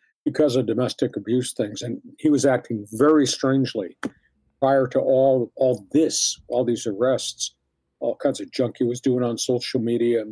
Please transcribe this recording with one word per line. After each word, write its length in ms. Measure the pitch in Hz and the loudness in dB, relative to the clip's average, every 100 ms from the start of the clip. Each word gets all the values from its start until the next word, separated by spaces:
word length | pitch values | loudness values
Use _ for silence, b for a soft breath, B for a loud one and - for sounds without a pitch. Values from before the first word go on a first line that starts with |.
| b _ | b _
because 320 | 147 - 147 123 | -4 0 2 2
of 100 | 113 | 0
domestic 500 | 110 123 - 127 - | 0 -2 -2 -4 -4
abuse 360 | 104 123 127 | -2 -2 -2
things. 300 | - 104 107 | -4 -6 -6
And 180 | 120 127 - - | -10 -10 -14 -4
he 120 | 156 | 0
was 140 | 143 | 4
acting 420 | 139 123 - 110 104 | 4 2 -2 -8 -6
very 340 | 110 147 156 131 | 2 4 6 2
strangely 720 | - 135 135 127 107 92 - - B B _ _ _ | 0 0 0 0 -4 -8 -8 -12 B B _ _ _
prior 260 | 135 139 127 | 2 4 2
to 100 | 135 | 0
all, 540 | 135 131 135 131 113 - | 2 4 4 2 0 0
all 300 | 131 117 - | 0 0 0
this, 480 | 147 160 - - - - | 2 2 0 -4 -6 -4
all 160 | 123 | -2
these 220 | 120 110 117 | 0 -2 -4
arrests, 680 | 98 127 120 - - - - _ _ _ _ | -2 0 0 -4 -8 -10 -12 _ _ _ _
all 160 | 123 - | -6 -2
kinds 240 | 143 135 | -4 -4
of 100 | 98 | -6
junk 260 | - 120 - | -4 -4 -2
he 60 | |
was 160 | 120 123 | -4 -2
doing 220 | 135 123 | -2 0
on 160 | 120 117 | 0 -2
social 420 | - 123 - 131 | -2 -2 -2 -4
media, 440 | 117 117 117 117 107 | -2 0 0 0 -4